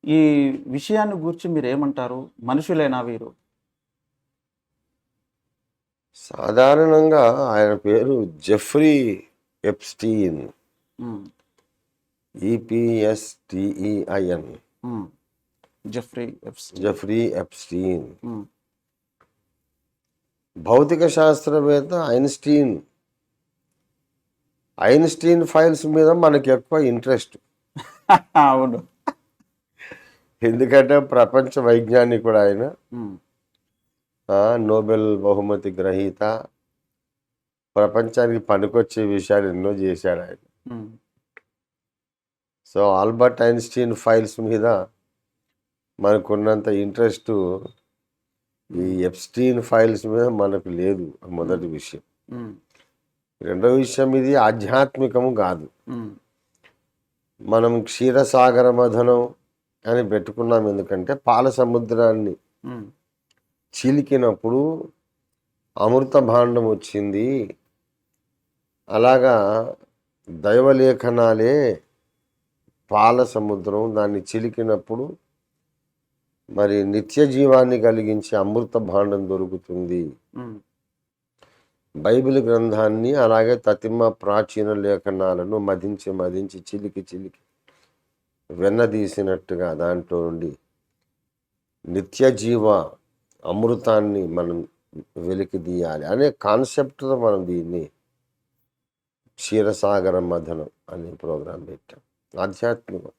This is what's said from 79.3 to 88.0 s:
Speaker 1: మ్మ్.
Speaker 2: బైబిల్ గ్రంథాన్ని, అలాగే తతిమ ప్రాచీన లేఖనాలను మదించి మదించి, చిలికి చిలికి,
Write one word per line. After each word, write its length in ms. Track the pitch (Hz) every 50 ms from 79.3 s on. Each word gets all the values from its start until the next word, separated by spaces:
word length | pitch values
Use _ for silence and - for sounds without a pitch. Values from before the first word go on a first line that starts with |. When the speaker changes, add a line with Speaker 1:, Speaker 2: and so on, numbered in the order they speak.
| 95 95 95 90 92 87 _ - 90 90 90 87 87 87 85 76 65 _ _ _ _
Speaker 1:
మ్మ్. 240 | - 127 113 107 101 _ _ _ _ _ _ _ _ _ _ _ _ _ _ _ _ _ _ _ _ _ _ _ _ _ _ _
Speaker 2:
బైబిల్ 420 | 76 76 101 117 131 131 135 135 135
గ్రంథాన్ని, 760 | 117 117 117 117 117 113 107 107 110 107 110 113 113 127 143
అలాగే 420 | 143 120 113 113 113 113 113 123
తతిమ 520 | 120 _ 107 104 - - 113 113 117 113 113
ప్రాచీన 640 | 98 _ - 101 101 107 107 - - 107 107 104
లేఖనాలను 840 | 107 101 101 101 101 92 _ 101 95 92 95 92 92 90 90 98 107 107
మదించి 540 | 101 98 95 90 90 101 104 92 - 98
మదించి, 480 | 95 92 90 90 90 95 98 95 - 92
చిలికి 400 | 82 - - 104 101 101 92 98
చిలికి, 380 | 92 _ - 92 95 92 _ _ _ _ _ _ _ _ _ _ _ _ _ _